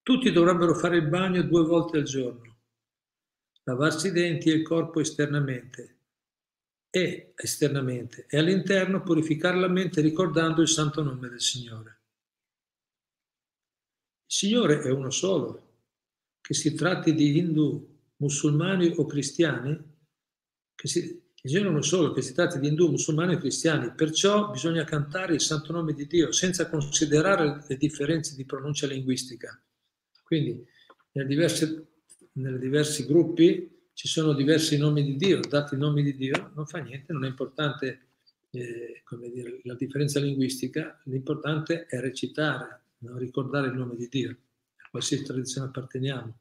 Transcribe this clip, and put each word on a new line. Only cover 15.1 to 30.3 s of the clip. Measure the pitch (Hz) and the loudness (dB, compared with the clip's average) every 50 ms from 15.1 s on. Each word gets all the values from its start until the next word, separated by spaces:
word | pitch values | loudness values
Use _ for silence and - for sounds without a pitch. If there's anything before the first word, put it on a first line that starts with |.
| 120 - - 190 190 160 123 117 - - _ _ _ _ _ _ _ _ _ _ _ _ _ _ _ _ _ | -4 -2 0 0 0 0 0 -2 -8 -12 _ _ _ _ _ _ _ _ _ _ _ _ _ _ _ _ _
che | - 151 | -6 -4
si | - - 156 143 | 0 0 -2 -2
tratti | - 147 175 185 - - 165 151 | 0 0 0 0 2 2 2 4
di | - 147 147 143 160 | 4 4 4 4 4
indù, | 180 175 156 156 151 139 127 151 - - - _ _ _ _ | 2 2 2 2 2 2 0 -4 -8 -12 -20 _ _ _ _
musulmani | _ 143 143 - - - 151 147 151 165 185 196 185 175 170 170 | _ -2 -2 -2 0 0 2 2 2 2 2 2 4 2 2 2
o | - 147 | 2 -2
cristiani, | - - 143 131 - - - 170 156 131 120 120 135 156 165 - - - _ _ _ _ _ _ _ _ _ _ _ _ _ _ _ _ | -2 0 -4 -4 -4 2 2 2 2 2 -2 -2 -4 -4 -6 -6 -18 -20 _ _ _ _ _ _ _ _ _ _ _ _ _ _ _ _
che | - - | -12 -8
si, | - - 175 | -2 -2 -2
il | 156 - - - _ _ _ - _ 127 | -2 -4 -10 -14 _ _ _ -14 _ -2
Signore | 139 185 208 196 | 0 0 2 2
è | |
uno | 165 147 | 0 0
solo, | 139 - 170 190 165 131 - | 0 2 2 2 2 2 2
che | - | -2
si | 123 - - | -4 -4 0
tratti | - 175 151 - 143 | 0 0 0 0 0
di | 131 147 | 0 0
indù, | 151 156 180 160 | 4 4 4 4
musulmani | 143 - - - 156 151 170 180 175 | 4 0 0 0 0 2 2 2 2
o | - | 0
cristiani, | - 135 127 - - 165 156 139 123 113 - | 0 -2 -4 0 0 2 2 2 0 -4 -2
perciò | - 160 151 156 - - 196 202 208 202 208 | -2 -2 0 0 2 2 4 4 4 2 0
bisogna | 131 131 - 170 165 165 156 | -4 -4 -2 -2 -2 -2 -2
cantare | 156 - 151 143 - - 185 185 185 170 | -2 -2 -2 -2 -2 -4 -6 -2 0 0
il | 131 | 0
santo | - - 156 151 151 - 165 | 0 0 -2 -4 -4 -4 -4
nome | 170 165 156 147 | -4 -2 -2 -4
di | 135 143 | -4 -6
Dio, | 143 - 175 160 131 | 0 2 2 2 4
senza | - - - 185 180 - 165 - | 2 0 0 0 2 0 -2 0
considerare | - 156 143 143 - - 165 147 143 151 160 190 196 180 165 147 143 147 - | 0 -4 -2 0 0 0 2 4 4 4 6 6 4 4 4 2 0 -2 -6
le | - 135 127 | -8 -4 0
differenze | 151 143 - - 143 143 165 165 151 - 147 | 0 -2 0 -2 -2 0 0 0 -2 -4 -8
di | 131 135 | -10 -10
pronuncia | 131 - 131 131 147 147 - - | -8 -8 -8 -6 -6 -4 -4 -4
linguistica. | 135 139 135 131 131 127 127 - - 123 - - - - - _ _ _ _ _ _ _ _ _ _ _ _ _ | -4 -4 -4 -2 -2 -2 -2 -2 -10 -12 -14 -16 -16 -18 -20 _ _ _ _ _ _ _ _ _ _ _ _ _
Quindi, | _ | _